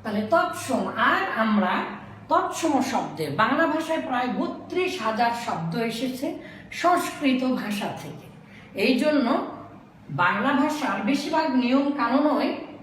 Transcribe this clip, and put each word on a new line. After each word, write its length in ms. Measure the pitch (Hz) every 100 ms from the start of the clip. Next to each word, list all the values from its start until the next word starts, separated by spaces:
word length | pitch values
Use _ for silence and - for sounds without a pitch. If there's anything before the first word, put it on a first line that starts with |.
তাহলে 180 | - 208 214
তৎসম, 560 | 330 349 339 - 233 196 -
আর 240 | 240 359 381 220
আমরা 460 | 220 208 180 196 - - - - -
তৎসম 520 | 330 370 - 320 269
শব্দে 480 | - 214 156 - 151
বাংলা 380 | 135 226 285 320
ভাষায় 340 | 311 320 320
প্রায় 260 | 262 247 247
বত্রিশ 760 | 190 - - - 175 180 190
হাজার 300 | 220 220 233 - -
শব্দ 300 | 175 165 233
এসেছে 640 | 226 226 254 - 311 - - - -
সংস্কৃত 720 | - 339 359 - - 285 254
ভাষা 460 | 254 208 202 202 220 -
থেকে। 260 | 151 - - - - - - -
এই 200 | 220 262
জন্য 280 | 302 294 233 311 - - - - - - -
বাংলা 420 | 147 180 196 254
ভাষার 480 | 269 294 - - 196 214
বেশিরভাগ 500 | 277 - 320 294 254
নিয়ম 360 | 240 269 285
কানুনই 580 | 277 233 262 302 254 247 - - -